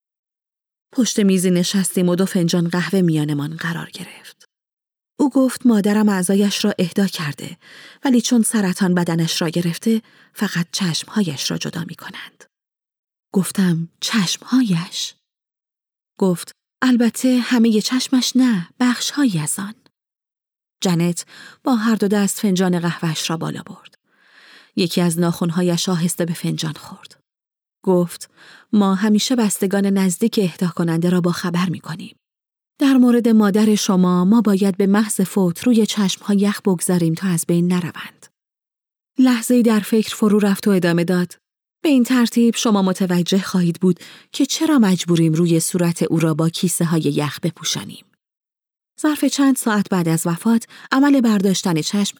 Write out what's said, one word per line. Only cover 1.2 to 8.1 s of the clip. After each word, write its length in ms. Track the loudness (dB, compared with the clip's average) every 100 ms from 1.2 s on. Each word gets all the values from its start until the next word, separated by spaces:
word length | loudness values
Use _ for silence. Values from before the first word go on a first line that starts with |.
| 2 2 2
نشستیم 580 | 2 0 -2 -2 0 0
و 60 | 0
دو 100 | 0
فنجان 420 | 0 0 0 -2
قهوه 340 | -2 -2 0
میانمان 540 | 2 2 0 -2 -6 -8
قرار 340 | -8 -8 -10
گرفت. 520 | -14 -18 -18 -20 -20 _ _ _ _ _ _ _ -2
او 100 | 0
گفت 360 | 2 0 0 2
مادرم 440 | 2 2 2 2
اعضایش 560 | 0 0 2 2 0 -2
را 80 | -2
اهدا 280 | -2 0 -2
کرده، 500 | -2 -8 -8 -12 -16 -20 -20 -20 -8
ولی 160 | 0